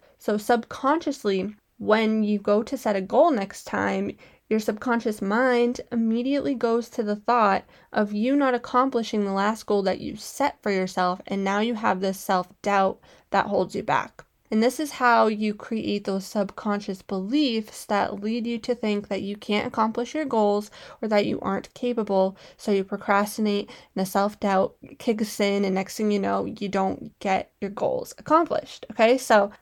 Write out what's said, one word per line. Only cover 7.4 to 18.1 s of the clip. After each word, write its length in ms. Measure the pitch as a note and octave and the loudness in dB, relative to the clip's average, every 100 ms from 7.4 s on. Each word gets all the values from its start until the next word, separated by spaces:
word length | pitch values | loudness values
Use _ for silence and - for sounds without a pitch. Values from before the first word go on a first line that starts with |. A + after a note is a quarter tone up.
| G#3 G3 - - _ | 4 2 -4 -20 _
of 180 | - G#3 | -2 -2
you 240 | G#3 A#3+ C#4+ | 0 2 2
not 180 | C4+ | 2
accomplishing 720 | A#3+ - B3 C4 B3 A3 G#3+ | 0 0 2 2 0 -2 -2
the 80 | G3+ | 0
last 340 | G3 G#3 A3+ - | 0 0 -2 0
goal 160 | G3+ | 0
that 180 | F#3+ - | 0 -2
you 160 | - G#3+ | -6 -10
set 440 | - - - - | -12 -2 -2 -2
for 80 | G#3+ | -2
yourself, 520 | G3 F#3 - F3+ F#3 - | 0 0 0 0 -2 -4
and 180 | G3 G3 | -4 0
now 140 | G3+ | 0
you 140 | A#3 A3 | 0 0
have 260 | A3 F#3 | 0 0
this 180 | F#3+ F#3+ | -2 -4
self-doubt 800 | - F#3 - - G3+ G3+ F#3+ - - - - | 0 0 -2 -6 0 2 2 0 -14 -20 -2
that 160 | G3+ - | 0 2
holds 280 | F#3+ F3+ | 0 0
you 80 | - | -4
back. 440 | - C3+ - - - _ - | 0 0 -2 -12 -20 _ -2
And 120 | A3 | 2
this 160 | A#3 C4 | 2 0
is 140 | D4 | -6
how 340 | - B3 A3+ A3 | 0 4 6 4
you 260 | G#3+ G#3+ | 2 -2
create 520 | G#3 - A3 G3+ G3+ G3+ | -4 -6 -4 -2 -2 -2
those 200 | G3 F#3+ | -4 -4
subconscious 800 | G#3+ G3 - G#3+ G3+ G#3 F#3+ | -4 -4 -4 -4 -4 -4 -10
beliefs 800 | - F#3+ F#3+ D4 C#4 A3+ G#3+ - - | -6 -6 0 2 2 0 -4 -12 -2
that 380 | G3+ G3+ | 0 0